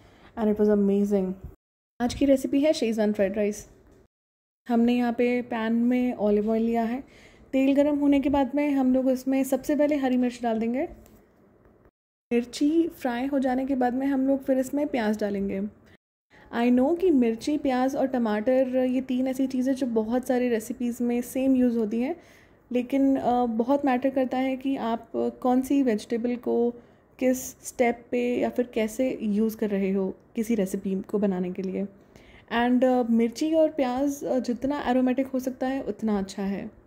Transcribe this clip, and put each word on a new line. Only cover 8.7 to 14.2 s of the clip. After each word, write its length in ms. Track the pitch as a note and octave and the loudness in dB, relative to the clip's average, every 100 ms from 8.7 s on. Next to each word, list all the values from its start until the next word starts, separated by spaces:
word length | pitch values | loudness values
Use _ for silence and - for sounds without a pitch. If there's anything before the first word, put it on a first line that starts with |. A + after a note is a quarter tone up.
हम 240 | C4+ B3+ | 2 2
लोग 120 | C4 C4 | 2 2
उसमें 380 | B3+ C4+ C4+ | 0 0 0
सबसे 320 | C4+ C4 C#4+ D4 | 0 -2 0 0
पहले 200 | D4 D4 | 2 2
हरी 200 | C4 B3+ | 0 2
मिर्च 240 | B3 A#3+ | 0 -2
डाल 160 | A#3 A3 | -4 -2
देंगे। 240 | A3+ B3+ E4+ - - - _ _ _ _ _ _ _ _ _ _ - | -2 -4 -6 -8 -20 -20 _ _ _ _ _ _ _ _ _ _ -2
मिर्ची 560 | A#3+ A#3+ - D4 E4 E4 | -2 -2 -2 0 2 0
फ्राई 380 | - B3+ A#3+ C#4 | -2 -4 -4 -2
हो 120 | C#4+ | 0
जाने 280 | C4 B3+ C4 | 0 -2 -2
के 80 | |
बाद 200 | C4 B3 | 0 0
में 120 | B3+ C#4 | 0 -2
हम 200 | C4+ | 0